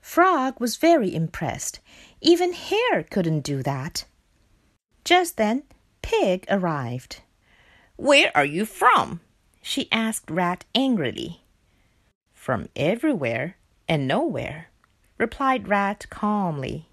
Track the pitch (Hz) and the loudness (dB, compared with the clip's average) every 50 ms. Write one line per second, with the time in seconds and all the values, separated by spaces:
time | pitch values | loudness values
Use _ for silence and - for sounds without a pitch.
0 | _ - - - 349 381 370 302 262 262 254 - 233 247 220 - - 330 339 320 | _ -4 4 4 6 6 6 2 0 -2 -2 -2 -4 -4 -2 2 4 6 6 6
1 | 233 185 - 160 165 160 - - - 139 - - - - - - _ _ - - | 4 0 -2 -2 -4 -4 -4 -6 -6 -4 -4 -6 -8 -10 -10 -12 _ _ -20 -20
2 | - - - _ - 294 339 330 359 359 359 - - - 370 415 466 494 403 - | -20 -20 -20 _ 4 4 6 6 4 0 -2 -4 -6 -2 0 0 2 2 0 0
3 | - - - 208 185 165 160 151 135 - 143 135 131 139 139 135 131 165 - - | -2 -2 -2 0 0 2 0 -2 -2 -2 -4 -4 -2 -4 -4 -4 -6 -8 -8 -10
4 | - _ _ _ _ _ _ _ _ _ _ _ _ _ _ _ _ _ _ _ | -12 _ _ _ _ _ _ _ _ _ _ _ _ _ _ _ _ _ _ _
5 | _ - 339 359 359 339 - - 220 208 226 262 294 _ - _ _ _ _ _ | _ 2 4 4 4 2 -2 -2 0 0 0 -2 -4 _ -20 _ _ _ _ _
6 | - - - 453 381 214 185 185 - - - 202 180 175 160 143 131 120 120 127 | -8 -2 0 0 2 2 0 0 0 -2 -2 0 0 -2 -2 -2 -4 -6 -6 -8
7 | - - - - _ _ _ _ _ _ _ _ _ _ _ _ _ _ _ - | -10 -12 -18 -18 _ _ _ _ _ _ _ _ _ _ _ _ _ _ _ -6
8 | - 254 294 277 349 - - - 143 147 147 170 214 214 - - - 453 466 - | 2 4 6 6 6 4 4 2 0 2 0 -2 -4 -4 -4 2 4 6 6 6
9 | - 69 - 170 _ _ _ _ _ _ _ _ _ - - - 254 - - 226 | 2 0 -4 -12 _ _ _ _ _ _ _ _ _ -8 -6 -6 -4 -2 -2 -2
10 | 226 220 220 - - - 160 175 180 175 180 185 - _ _ 226 269 269 247 208 | -2 -2 -4 -6 -8 -6 -2 -2 0 0 -2 -4 -10 _ _ -2 0 0 0 0
11 | 151 123 - - - - 175 - _ _ _ _ _ _ _ _ _ _ _ _ | 0 -2 -4 -6 -10 -12 -12 -16 _ _ _ _ _ _ _ _ _ _ _ _
12 | _ _ _ _ _ _ _ _ - - 131 107 71 - _ - 131 156 202 233 | _ _ _ _ _ _ _ _ -6 -4 -4 -4 -4 -8 _ -4 0 0 0 0
13 | - 320 294 190 139 117 117 113 131 165 190 _ _ _ _ _ _ - 165 151 | 0 -2 0 0 -2 -2 -2 -4 -6 -8 -10 _ _ _ _ _ _ -2 -2 0
14 | 139 131 143 208 302 339 202 123 117 - - 156 160 - _ _ _ _ _ _ | 0 0 0 0 0 -2 -4 -4 -6 -8 -10 -12 -16 -20 _ _ _ _ _ _
15 | _ _ _ _ 226 226 - - 277 269 262 254 202 185 202 202 202 196 208 - | _ _ _ _ -4 -4 -4 -2 0 0 0 0 0 0 0 0 0 0 -4 -6
16 | - - - - - 208 208 208 196 175 156 143 135 - - 156 160 _ | -10 -18 -12 -4 -2 0 0 0 0 -2 -4 -4 -6 -8 -8 -10 -12 _